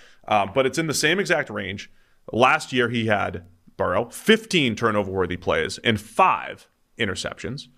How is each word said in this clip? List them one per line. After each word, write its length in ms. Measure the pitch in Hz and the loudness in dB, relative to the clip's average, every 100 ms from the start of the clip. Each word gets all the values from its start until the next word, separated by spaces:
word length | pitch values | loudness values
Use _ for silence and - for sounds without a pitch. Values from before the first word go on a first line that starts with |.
| - _ - | -20 _ 0
Um, 240 | 107 95 | 0 2
but 120 | 127 131 | 2 2
it's 120 | 147 | 0
in 100 | 160 | -2
the 60 | |
same 260 | 131 151 185 | 0 0 0
exact 300 | 170 160 131 | 0 0 -2
range. 420 | 104 95 98 - _ _ _ - | -6 -8 -10 -12 _ _ _ -4
Last 400 | 110 127 151 - | 2 4 4 0
year, 180 | 127 120 | 0 0
he 180 | 123 110 | 0 0
had, 360 | 104 95 87 - - - - | 0 0 -6 -14 -20 -18 -4
Burrow, 320 | 92 92 120 | -2 0 -2
fifteen 640 | - - 185 - 180 131 104 | -4 4 4 4 0 0 0
turnover-worthy 600 | 117 104 98 95 90 90 | 0 0 -2 -2 -2 -2
plays 420 | - 80 78 - | -2 0 0 -2
and 200 | 117 107 | -2 -2
five 720 | - - 185 95 64 - _ _ _ - | -2 2 2 2 -6 -14 _ _ _ -6
interceptions. 720 | 104 90 - - - 143 - | -4 -4 -8 -8 -10 -10 -14